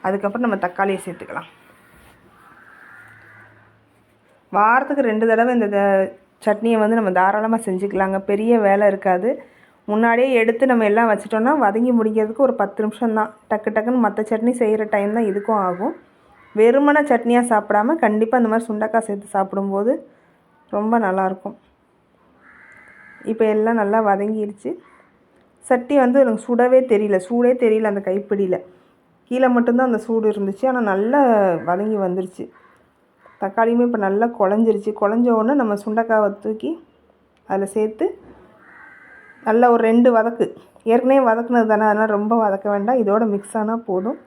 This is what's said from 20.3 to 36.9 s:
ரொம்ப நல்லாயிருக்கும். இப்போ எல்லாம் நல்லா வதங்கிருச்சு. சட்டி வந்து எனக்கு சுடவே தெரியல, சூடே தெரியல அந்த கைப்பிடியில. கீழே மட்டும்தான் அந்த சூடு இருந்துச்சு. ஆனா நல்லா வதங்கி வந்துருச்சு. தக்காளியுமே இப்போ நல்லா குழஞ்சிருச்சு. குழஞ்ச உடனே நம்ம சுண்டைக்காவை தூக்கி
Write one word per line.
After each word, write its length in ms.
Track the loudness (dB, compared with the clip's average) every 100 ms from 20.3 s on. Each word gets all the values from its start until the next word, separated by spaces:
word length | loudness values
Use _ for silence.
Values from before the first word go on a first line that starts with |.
| _ _ _ _ -6
ரொம்ப 220 | 0 0 0
நல்லாயிருக்கும். 500 | 0 -2 -4 -12 -18 _ _ _ _ _ _ _ _ -20 -20 -20 -20 -20 -20 -20 -14 -8
இப்போ 120 | 0 2
எல்லாம் 240 | 2 0 0
நல்லா 180 | 0 2 2
வதங்கிருச்சு. 640 | 0 -2 -4 -6 -8 -12 -12 _ _ _ _ _ _ _ _ -2
சட்டி 260 | -2 2 2
வந்து 140 | 4 4
எனக்கு 220 | 2 0 -2
சுடவே 320 | 0 4 4 4
தெரியல, 260 | 0 2 -2 0
சூடே 240 | 0 2 2
தெரியல 260 | 2 2 0
அந்த 80 | -2 -4
கைப்பிடியில. 480 | -4 -4 -2 0 -2 -6 _ _ _ _ _ _
கீழே 200 | 0 2
மட்டும்தான் 340 | 4 2 2 0
அந்த 100 | -2
சூடு 200 | -2 -2 0
இருந்துச்சு. 320 | -2 -6 -2 -2
ஆனா 100 | -2 -2
நல்லா 280 | -2 0 2 4 4 2 0 -2
வதங்கி 280 | -2 -2 -2
வந்துருச்சு. 400 | -2 -4 -8 -12 -18 _ _ _ _ _ _ _ -20 _
தக்காளியுமே 440 | -6 -2 0 2 0
இப்போ 120 | 0
நல்லா 220 | -2 0 -2 0
குழஞ்சிருச்சு. 540 | 0 2 2 0 -4 -2
குழஞ்ச 260 | -2 0 2 2
உடனே 160 | 2 0
நம்ம 120 | 0 -4
சுண்டைக்காவை 480 | -4 -4 0 0 0 -4
தூக்கி 280 | -10 -8 -8 -10 _